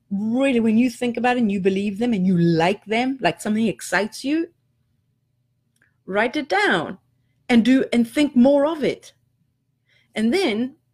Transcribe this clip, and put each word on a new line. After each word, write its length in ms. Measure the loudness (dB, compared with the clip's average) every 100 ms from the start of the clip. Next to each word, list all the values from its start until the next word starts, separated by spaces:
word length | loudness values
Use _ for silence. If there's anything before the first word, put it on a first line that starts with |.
| -10
really, 500 | -6 -4 0 0 2
when 180 | 2 2
you 120 | 0
think 280 | -2 -6 -2
about 200 | -2 0
it 40 |
and 100 | 0
you 80 | 0
believe 400 | 0 0 -2 -4
them 140 | -2
and 120 | 0 2
you 120 | 4
like 480 | 4 2 0 -2 -4
them, 320 | -2 -2 -2
like 200 | -2 -2
something 260 | -4 -2 -2
excites 560 | -4 -4 -4 -4 -6
you, 240 | -4 -4 -4 _ _ _ _ _ _ _ _ _ _ _ _ _ _ _ -6
write 300 | -2 -2 -2
it 140 | -4
down 480 | -2 0 -2 -4 -10 _ _ _ _ 0
and 140 | 2
do, 220 | 4 2 2
and 160 | -2 0
think 260 | 0 2 4
more 300 | 4 4 2
of 180 | 0
it. 300 | -4 -4 -10 _ _ _ _ _ _ _ _ _ _ -4
And 180 | 0
then, 420 | 0 0 -2 -6 -10 _